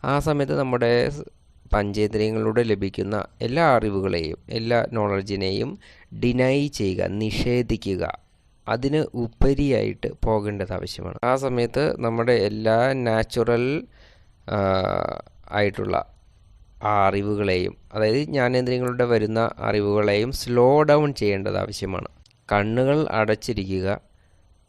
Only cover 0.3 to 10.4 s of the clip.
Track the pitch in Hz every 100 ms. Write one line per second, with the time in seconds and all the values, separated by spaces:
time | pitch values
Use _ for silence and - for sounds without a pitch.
0.3 | 147 139 147 131 123 120 120 127 143 -
1.3 | _ _ - - 107 101 104 104 107 107
2.3 | 110 110 110 117 101 98 98 95 104 -
3.3 | _ - 139 165 135 110 98 95 90 78
4.3 | 82 - 117 113 117 113 117 104 98 98
5.3 | 98 95 98 123 196 - - - 107 123
6.3 | 123 127 139 143 - 101 92 90 98 110
7.3 | - 123 123 117 113 95 92 85 - _
8.3 | _ _ _ - 113 135 151 151 123 117
9.3 | - 135 139 143 117 107 101 - - 113
10.3 | 107